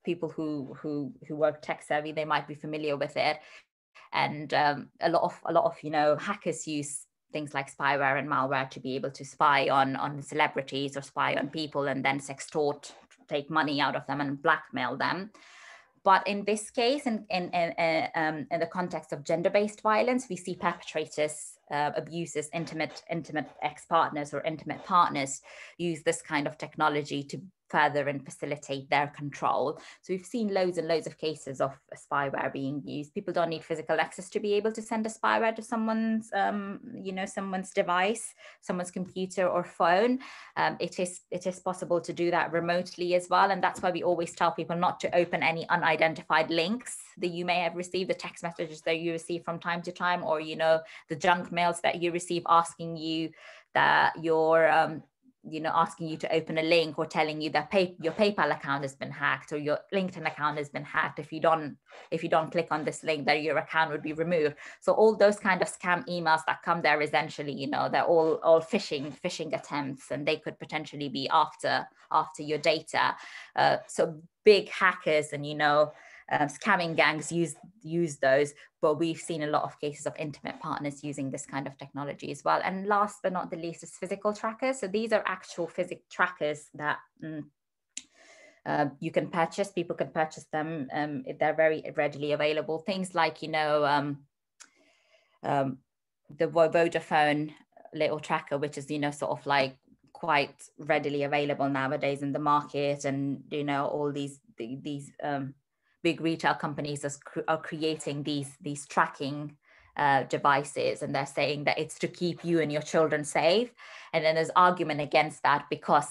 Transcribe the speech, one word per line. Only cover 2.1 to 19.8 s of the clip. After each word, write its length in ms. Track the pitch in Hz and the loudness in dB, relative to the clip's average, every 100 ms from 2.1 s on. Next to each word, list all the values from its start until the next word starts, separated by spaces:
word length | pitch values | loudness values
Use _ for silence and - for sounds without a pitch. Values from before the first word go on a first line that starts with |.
they 100 | 156 | -6
might 240 | 156 147 151 | 0 0 -2
be 80 | 147 | -12
familiar 400 | 160 151 151 143 | -8 -6 -2 -2
with 220 | 143 139 | -2 0
it. 220 | 135 151 - - _ _ _ - - | 0 0 -8 -20 _ _ _ -20 -6
And, 400 | - 139 147 151 | -2 0 -2 -2
um, 340 | 139 147 143 - _ | 2 2 0 -8 _
a 80 | 170 | 0
lot 140 | 165 | 2
of, 140 | 175 - - | 0 -4 0
a 60 | |
lot 140 | 165 165 | 2 2
of, 100 | 165 | -2
you 80 | 151 | -2
know, 260 | 151 151 147 | 2 2 2
hackers 500 | 170 202 180 156 - | -2 -4 -4 -6 -6
use 400 | 151 143 - - _ _ | -6 -6 -10 -16 _ _
things 200 | 156 151 | -10 -4
like 220 | 139 - - | -4 -6 -2
spyware 420 | 139 143 139 139 | 0 2 2 0
and 120 | 139 | 0
malware 400 | 135 135 135 135 | 0 0 0 -2
to 100 | - | -8
be 160 | 127 131 | -6 -4
able 160 | 139 | -6
to 140 | - 139 | -8 -16
spy 420 | - 151 143 143 | 2 4 6 4
on, 300 | 139 135 135 | 4 4 0
on 240 | 147 143 | -4 -6
celebrities 760 | 143 147 147 147 135 135 139 139 | -6 0 0 0 -6 -4 -4 -6
or 60 | |
spy 340 | 139 - 135 147 | -8 -2 0 0
on 140 | 143 | -4
people 380 | 165 151 147 139 | -6 -6 -2 -2
and 160 | 135 135 | 0 0
then 160 | 139 | -2
sextort, 720 | - 139 - 160 147 143 - - _ _ _ | -6 -12 -6 0 0 -2 -10 -20 _ _ _
take 220 | 151 139 | -6 -2
money 320 | 156 277 143 | 0 0 2
out 160 | 139 147 | 0 -2
of 100 | - | -4
them 140 | 143 | -4
and 200 | 143 139 | -4 -2
blackmail 540 | 160 151 - - 123 139 | 0 0 -2 -4 -4 -2
them. 360 | 131 160 202 - - - - - _ _ | -2 -2 -6 -16 -20 -20 -20 -20 _ _
But 240 | 196 190 - | 4 6 4
in 180 | 202 196 | -4 -2
this 260 | 214 - | -2 -2
case, 340 | - 233 285 269 | 0 2 2 -2
in, 200 | 214 - | -4 -4
in, 220 | 180 175 | -4 -2
in, 220 | 175 170 - | -2 -2 0
uh, 300 | 165 160 123 165 | 2 2 0 -2
um, 320 | 156 156 - | -2 -2 -4
in 100 | 170 | -2
the 60 | 165 | -2
context 480 | 185 180 160 - | -2 -4 -6 -8
of 100 | 151 | -10
gender-based 580 | 143 165 180 202 208 - | 0 2 4 2 0 0